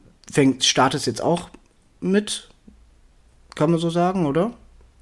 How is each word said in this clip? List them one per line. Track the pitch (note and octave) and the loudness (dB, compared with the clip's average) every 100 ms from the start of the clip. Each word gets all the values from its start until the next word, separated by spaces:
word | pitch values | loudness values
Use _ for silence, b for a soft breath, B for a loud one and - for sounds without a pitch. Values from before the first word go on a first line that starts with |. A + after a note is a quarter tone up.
| - _ - | -14 _ -4
fängst, | - C3+ C3 - | 2 2 2 0
startest | - C3 D3 - | 2 0 0 -4
jetzt | G#2+ | -4
auch | C#3 F3 - - _ _ _ _ | -2 -2 -4 -20 _ _ _ _
mit, | F3 G3 G#3 - - _ - - - _ - _ _ _ _ | -2 0 0 -8 -12 _ -20 -20 -20 _ -20 _ _ _ _
kann | - D#3 | -2 0
man | E3+ | 0
so | E3+ | 0
sagen, | E3+ F3+ F#3+ D3+ | 0 0 0 0
oder? | D3 G#3+ - - - - - | 0 -2 -4 -18 -20 -20 -12